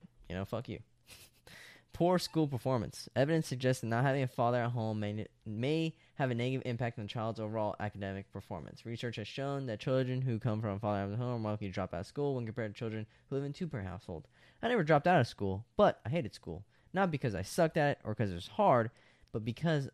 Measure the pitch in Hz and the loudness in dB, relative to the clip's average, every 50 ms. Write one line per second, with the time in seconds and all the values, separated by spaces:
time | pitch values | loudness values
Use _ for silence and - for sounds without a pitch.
0 | - - _ - - - 90 92 95 - - 110 - - 95 - - _ _ _ | -20 -20 _ -16 -12 -8 -6 -6 -6 -6 -6 -8 -8 -8 -10 -12 -12 _ _ _
1 | _ - - - - - _ _ - - - - - - - - _ _ - - | _ -20 -20 -20 -20 -20 _ _ -20 -20 -20 -20 -20 -20 -20 -20 _ _ -2 2
2 | 170 175 180 175 - - - 160 156 143 139 117 - 131 131 117 87 - - - | 4 4 4 4 2 0 2 2 2 2 0 -2 0 0 0 0 0 -2 -6 -12
3 | - - - 123 139 151 165 160 156 - 131 123 127 127 127 - - 110 113 117 | -12 -2 2 2 4 4 4 2 0 0 -2 0 2 2 2 2 0 -2 0 2
4 | 139 139 135 143 127 120 - - 120 120 123 123 117 120 120 120 110 110 107 107 | 2 2 2 0 0 -2 0 2 2 2 2 2 0 0 -2 -2 -2 -2 -2 -2
5 | 104 104 104 107 - - _ _ - 110 104 110 123 143 156 165 165 160 - _ | -2 -4 -4 -6 -8 -10 _ _ -12 -8 -4 -2 0 0 2 0 0 -2 -4 _
6 | _ _ _ - 139 127 123 117 120 127 131 131 - 123 117 120 123 117 - 120 | _ _ _ -2 -2 0 0 0 0 -2 -2 -2 -2 -4 -4 -2 -4 -4 -4 -6
7 | 104 101 - 120 110 113 104 113 110 107 110 110 107 104 - - 101 104 - 98 | -8 -8 -6 -4 -4 -4 -4 -4 -4 -4 -2 0 0 -2 -2 -2 -4 -6 -6 -6
8 | 98 98 95 98 95 - - 98 - - 98 82 62 - - - - 113 117 - | -6 -6 -6 -6 -8 -10 -12 -12 -10 -10 -10 -10 -10 -12 -14 -12 -10 -8 -8 -6
9 | 127 120 110 - 107 - - 139 135 139 139 139 135 127 107 110 - 139 131 131 | -6 -6 -6 -6 -8 -8 -8 -6 -4 -4 -4 -4 -4 -4 -6 -4 0 2 2 2
10 | 131 127 127 131 131 131 113 104 - 123 107 107 117 104 98 101 107 104 104 98 | 2 2 0 0 0 0 0 0 0 0 0 0 0 -2 -2 -2 0 0 0 0
11 | 98 98 104 123 123 123 123 117 110 107 107 104 104 95 87 101 92 - - 85 | 0 -2 -2 -4 -2 -2 -2 -2 -2 -2 -2 -4 -4 -4 -4 -4 -4 -4 -4 -6
12 | - - - 143 143 143 131 127 117 110 104 123 110 104 101 - 120 113 110 110 | -6 -6 -4 -2 0 0 0 -2 -2 -4 -4 -4 -4 -4 -4 -6 -6 -4 -4 -6
13 | 107 - _ _ _ - 139 139 143 139 - - 185 151 - 110 95 90 90 - | -6 -8 _ _ _ -6 -4 -2 -2 -4 -4 -6 -6 -6 -4 -6 -6 -6 -8 -8
14 | - - 85 78 - - _ - - - - _ - - 247 180 156 151 156 143 | -10 -10 -10 -10 -10 -14 _ -20 -20 -20 -8 _ -2 2 2 4 6 6 6 6
15 | - 175 185 156 117 - - - 101 95 95 104 - _ _ - 202 - - - | 8 8 8 8 6 4 0 -2 -2 -2 -2 -2 -6 _ _ 6 6 6 6 2
16 | - 107 151 175 123 - - - - - 80 95 - _ _ _ _ _ - 185 | -2 -2 -2 -2 -2 -4 -8 -12 -10 -10 -10 -10 -12 _ _ _ _ _ 0 0
17 | 196 180 147 135 - 120 98 87 92 - - 180 165 160 - 160 147 143 - - | 2 2 0 0 -2 -2 -2 -2 -4 -2 2 2 2 2 4 2 2 2 0 -2
18 | - 107 107 - 110 98 87 85 - - - - 202 185 135 120 110 113 - - | -4 -4 -2 0 0 -2 -2 -4 -8 -6 0 4 6 6 6 6 4 2 -4 -12
19 | - _ _ _ _ _ - 113 107 123 117 - 156 170 156 143 135 - | -20 _ _ _ _ _ -8 -6 -4 -6 -4 -2 0 2 2 2 0 -4